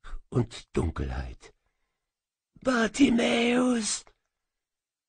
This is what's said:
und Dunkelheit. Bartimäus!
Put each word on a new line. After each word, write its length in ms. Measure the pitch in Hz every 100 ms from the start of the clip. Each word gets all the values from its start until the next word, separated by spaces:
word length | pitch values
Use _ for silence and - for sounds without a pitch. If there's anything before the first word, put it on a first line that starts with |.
| - - -
und 480 | - 113 - - -
Dunkelheit. 760 | 80 - 67 64 64 62 - _ _ _ _ _ _ _ _ _ _ -
Bartimäus! 1400 | - 247 220 - 269 233 233 233 240 247 254 240 208 - - _ _ _ _ _ _ _ _ _